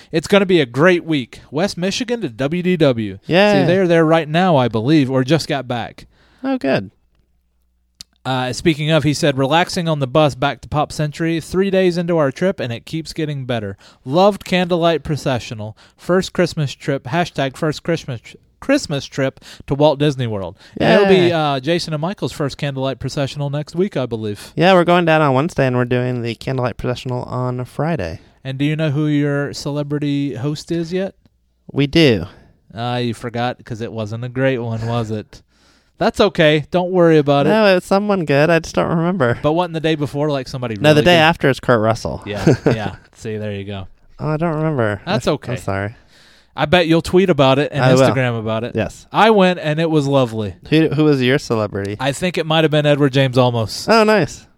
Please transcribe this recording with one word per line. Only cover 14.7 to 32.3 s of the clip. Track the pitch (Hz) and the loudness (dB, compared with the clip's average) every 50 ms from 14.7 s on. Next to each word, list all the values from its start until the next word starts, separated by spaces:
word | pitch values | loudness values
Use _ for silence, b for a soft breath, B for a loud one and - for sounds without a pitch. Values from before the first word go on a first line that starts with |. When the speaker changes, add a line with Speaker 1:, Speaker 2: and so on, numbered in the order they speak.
| 185 165 170 170 165 143 - | 0 0 2 0 0 0 -2
Speaker 1:
Processional. | - 151 131 - 156 131 117 - - 120 107 104 107 - b b b b | -4 -6 -4 -2 -2 -4 -4 -4 -8 -12 -12 -12 -14 -14 b b b b
First | b - - 175 190 175 - - | b -4 0 0 0 0 -2 -2
Christmas | - 175 156 - 165 147 127 - | -2 -2 0 0 -4 -4 -4 -6
trip, | - - 151 139 131 - | -8 -6 -4 -4 -4 -4
hashtag | 117 151 175 175 - - - 139 135 - | -4 -2 -2 -4 -4 -4 -4 -4 -4 -4
first | - 165 156 139 - - | -4 -4 -4 -4 -4 -4
Christmas | - 165 - - - 123 107 | -4 -4 -4 -6 -10 -12 -12
tr-, | - - - - _ _ _ - | -14 -18 -20 -20 _ _ _ -8
Christmas | - - 277 285 - - 147 135 - | -2 0 0 0 0 -4 -8 -8 -8
trip | - - 147 131 135 - - B B B B B | -8 -4 -2 -2 -2 -4 -8 B B B B B
to | - 143 | -4 0
Walt | 139 147 156 139 139 | 2 4 2 4 2
Disney | 147 156 135 131 123 | 0 0 0 -2 -4
World." | 113 107 98 92 85 - B B B B B | -4 -4 -6 -8 -8 -12 B B B B B
And | 226 - 220 214 196 | 2 4 4 6 6
it'll | |
be, | 190 190 185 175 | 6 6 6 4
Speaker 2:
Yay. | 175 170 | 4 2
Speaker 1:
uh, | 160 151 143 139 135 | 2 0 0 -2 -2
Jason | 127 156 175 170 - 165 156 | -2 -2 -2 -2 -2 -4 -6
and | 143 | -4
Michael's | 156 185 208 - 165 131 | -4 -4 -6 -4 -6 -6
first | - - 147 131 - | -4 -4 -6 -6 -6
Candlelight | - 147 143 135 135 131 135 131 | -6 -6 -6 -4 -4 -4 -4 -6
Processional | - - 131 - 156 139 127 - 147 143 143 | -6 -8 -6 -4 -4 -4 -4 -4 -6 -6 -4
next | 143 147 147 - - | -4 -6 -6 -6 -4
week, | 170 190 202 - | -2 -2 -2 -2
I | 143 127 | -4 -4
believe. | 117 117 110 110 104 104 - - - - | -4 -4 -6 -6 -6 -8 -8 -12 -8 -2
Speaker 2:
Yeah, | 147 165 190 190 | 2 4 4 6
we're | 175 170 | 4 4
going | 170 175 180 170 | 4 4 2 4
down | 165 156 156 | 4 4 4
on | 156 139 127 | 4 4 2
Wednesday, | 131 151 175 - - 135 | 2 0 0 0 0 0
and | 127 123 | 0 0
we're | 123 123 | 0 0
doing | 120 123 123 123 123 123 120 117 | 0 0 -2 -2 -2 -4 -4 -4
the | 117 110 | -6 -8
Candlelight | - - 135 131 127 123 117 - | -8 -6 -6 -4 -4 -4 -4 -6
Processional | - - 127 120 - - 127 123 123 - | -6 -6 -6 -6 -6 -6 -8 -8 -8 -8
on | - - 127 127 127 123 123 127 | -8 -6 -6 -6 -6 -6 -8 -10
Friday. | - - - 143 165 170 120 87 80 85 - b b b b - | -10 -6 -6 -4 -4 -4 -4 -6 -8 -10 -12 b b b b -12
Speaker 1:
And | 135 135 | -10 -6
do | 131 143 | -4 -2
you | 151 156 | -2 -2
know | 156 160 151 | -2 -2 -2
who | 135 151 151 | -2 -2 0
your | 151 147 143 147 143 143 143 143 120 - | 0 0 0 0 0 -2 -2 -4 -6 -8
celebrity | - - 147 143 147 147 143 147 143 147 143 143 143 143 139 117 | -10 -8 -6 -6 -6 -6 -4 -4 -4 -2 -2 -2 -2 -4 -4 -6
host | 113 131 147 151 - - - | -6 -6 -6 -6 -6 -8 -6
is | 170 170 165 160 | -6 -6 -6 -4
yet? | 185 185 196 - - _ _ _ _ _ _ _ _ _ _ - | -4 -6 -6 -6 -10 _ _ _ _ _ _ _ _ _ _ -8
Speaker 2:
We | - 131 143 | -2 -2 0
do. | 139 - 165 160 135 110 90 82 - | 2 4 4 6 6 4 2 -2 -8